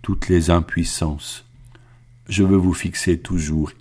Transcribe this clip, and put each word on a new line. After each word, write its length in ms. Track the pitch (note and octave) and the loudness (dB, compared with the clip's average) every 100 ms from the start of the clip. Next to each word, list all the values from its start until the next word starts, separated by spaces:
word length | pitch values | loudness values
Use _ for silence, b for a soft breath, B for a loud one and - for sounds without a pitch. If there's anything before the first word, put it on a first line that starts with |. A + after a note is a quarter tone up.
toutes 280 | - G2 - | -4 -4 2
les 200 | F2+ E2 | 2 4
impuissances, 960 | E2+ E2 - E2 - D#2+ D2+ - - _ - - b b b b - - | 2 2 -2 -2 -2 -4 -4 -10 -16 _ -20 -20 b b b b -20 -6
je 160 | F#2+ | 0
veux 120 | F#2+ G2 | 4 4
vous 180 | F2+ | 4
fixer 440 | E2+ F2 D#2+ - E2+ | 0 -4 -4 -2 -2
toujours 520 | - F2 D2+ D#2 D2 - | -2 -4 -2 -2 -2 -4